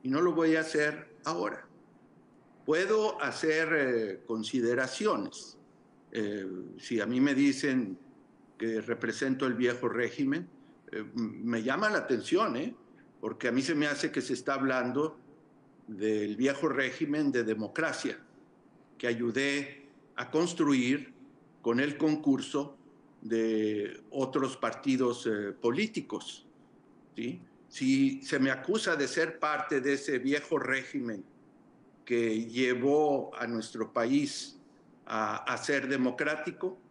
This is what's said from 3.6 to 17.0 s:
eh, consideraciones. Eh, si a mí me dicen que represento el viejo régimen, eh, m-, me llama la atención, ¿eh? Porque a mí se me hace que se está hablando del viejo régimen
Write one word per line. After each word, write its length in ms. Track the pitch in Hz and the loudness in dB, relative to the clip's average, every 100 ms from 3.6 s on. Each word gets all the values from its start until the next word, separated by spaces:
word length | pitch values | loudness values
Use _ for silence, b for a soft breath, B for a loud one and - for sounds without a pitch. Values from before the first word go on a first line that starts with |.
| 160 | 2
eh, 480 | 160 135 117 107 92 - | 2 2 2 0 -6 -6
consideraciones. 1300 | 113 107 131 117 123 131 - 208 139 95 - - - - _ - - - | -4 -2 0 2 2 0 0 0 0 -4 -10 -18 -20 -20 _ -20 -20 -8
Eh, 320 | 117 104 104 95 92 87 90 | -4 -4 -4 -6 -8 -10 -14
si 220 | - 117 | -4 -2
a 60 | 107 | 0
mí 160 | 127 | 2
me 120 | 143 | 4
dicen 640 | 135 143 135 147 131 104 92 - - - - - - | 4 4 2 0 0 0 -6 -14 -20 -20 -20 -20 -6
que 240 | 113 110 | -2 -2
represento 640 | 107 113 113 110 135 131 135 | -2 -4 -2 0 0 2 0
el 80 | |
viejo 340 | 117 123 120 123 | 2 2 2 -2
régimen, 580 | 117 117 - 135 156 180 - B B - | 0 -2 0 0 0 -4 -16 B B -10
eh, 80 | 107 | -8
m-, 420 | 107 117 110 - | -6 -4 -4 -2
me 200 | 113 117 | -2 0
llama 260 | 113 147 214 | 0 0 2
la 120 | 190 | 0
atención, 540 | - 120 - 180 214 | 0 0 2 2 2
¿eh? 220 | 120 190 - - B B - | 0 -6 -8 -20 B B -8
Porque 300 | 110 110 127 | -8 -2 0
a 20 | |
mí 120 | 123 | 2
se 120 | 135 | 2
me 120 | 151 147 | 0 0
hace 260 | 143 156 | 0 -2
que 80 | 151 | -2
se 140 | 127 | -2
está 180 | 123 - | -4 -2
hablando 640 | 135 131 127 120 127 156 - - - - - - - - | 0 2 0 0 0 -2 -4 -20 -20 -20 -20 -20 -20 -14
del 500 | 101 107 107 104 107 | -2 0 0 -2 0
viejo 320 | 131 139 160 | 0 2 0
régimen 640 | 131 127 127 | 0 -2 -2